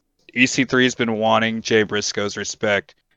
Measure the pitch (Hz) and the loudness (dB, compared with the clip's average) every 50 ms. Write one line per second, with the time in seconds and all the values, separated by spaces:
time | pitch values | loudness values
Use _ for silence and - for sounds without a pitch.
0 | _ _ _ _ _ - - 120 127 127 - - 127 - 131 127 127 127 - - | _ _ _ _ _ -8 -2 0 0 2 2 0 0 0 2 2 2 2 0 -2
1 | 123 117 110 107 110 110 113 110 113 113 113 113 107 - 117 110 107 - 104 104 | -4 -2 -2 0 2 2 2 2 2 0 -2 -4 -2 2 2 2 2 2 0 -4
2 | 101 - - 107 101 104 - 107 98 - - - - 107 101 98 - - _ _ | -4 -4 -4 -4 -4 -4 -4 -6 -8 -8 -6 -4 -2 0 0 0 -2 -6 _ _
3 | _ _ _ | _ _ _